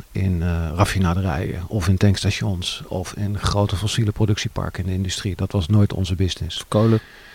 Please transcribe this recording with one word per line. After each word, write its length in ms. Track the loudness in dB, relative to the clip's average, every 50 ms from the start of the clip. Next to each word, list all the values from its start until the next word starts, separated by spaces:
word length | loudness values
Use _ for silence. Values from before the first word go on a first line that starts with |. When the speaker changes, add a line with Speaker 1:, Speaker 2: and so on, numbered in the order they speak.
| -20 -8
Speaker 1:
in, 300 | -4 -2 0 2 2 2
eh, 280 | 2 0 0 0 0 -2 2
raffinaderijen 880 | 2 2 2 2 2 2 2 2 2 0 0 0 -2 -2 -4 -4 -6 -8 -4
of 200 | -4 -2 2 2
in 100 | 2 4
tankstations 840 | 4 4 4 4 0 -2 -2 0 -2 -2 -2 -2 -4 -6 -8 -8 -10 -8
of 260 | -6 -6 -6 -8 -6
in 260 | -6 -4 -4 -4 -2
grote 360 | -2 0 0 2 0 0 0
fossiele 360 | -2 -2 -2 -2 0 0 -2
productieparken 720 | 0 0 0 0 0 -2 -2 -4 -4 -4 -4 -4 -6 -4 -4
in 60 | -2
de 60 | -2
industrie. 400 | -2 -2 -2 -4 -4 -4 -4 -4
Dat 160 | -2 -4 -2
was 160 | 0 -2 2 4
nooit 260 | 4 4 4 4 2
onze 220 | -2 -2 -2 0
business. 500 | 0 0 0 0 -4 -6 -6 -6 -8 -8 0
Speaker 2:
Kolen. 320 | 2 4 4 6 4 2 0 -4 -16 -20 -20 -20 -20